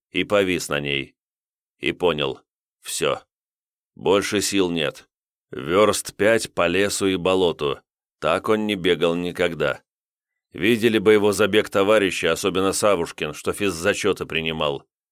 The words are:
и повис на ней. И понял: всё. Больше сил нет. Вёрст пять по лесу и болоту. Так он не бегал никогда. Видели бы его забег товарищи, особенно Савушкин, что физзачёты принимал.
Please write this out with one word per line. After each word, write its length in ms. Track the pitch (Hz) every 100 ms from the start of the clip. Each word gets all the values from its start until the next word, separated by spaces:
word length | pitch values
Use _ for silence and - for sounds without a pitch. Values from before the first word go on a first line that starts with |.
| _
и 140 | 85
повис 440 | 78 101 92 85 -
на 120 | 73
ней. 360 | 71 71 67 _ _ _ _ _ _ -
И 140 | 73
понял: 480 | - 87 76 69 64 _ _ _ _
всё. 400 | - - 76 67 _ _ _ _ _ _ _
Больше 460 | - 82 98 95 104
сил 300 | - 101 90
нет. 380 | 85 69 - _ _ _ _ _
Вёрст 640 | - 69 92 104 92 - -
пять 360 | 104 113 -
по 140 | - 87
лесу 400 | 92 101 - 98
и 100 | 92
болоту. 640 | 90 95 87 - 73 65 _ _ _ -
Так 300 | 76 92 113
он 180 | 107 107
не 80 |
бегал 400 | 101 87 78 85
никогда. 680 | 87 87 87 87 78 71 - _ _ _ _ _ _ _
Видели 460 | - 101 117 113 107
бы 140 | 101
его 200 | 107 104
забег 360 | 95 101 104 -
товарищи, 560 | 101 98 107 95 - 85
особенно 460 | 82 98 90 95
Савушкин, 640 | 90 107 90 82 - 78
что 180 | 73 95
физзачёты 720 | 87 101 82 98 95 98 90 82
принимал. 580 | 80 80 80 76 69 _ _ _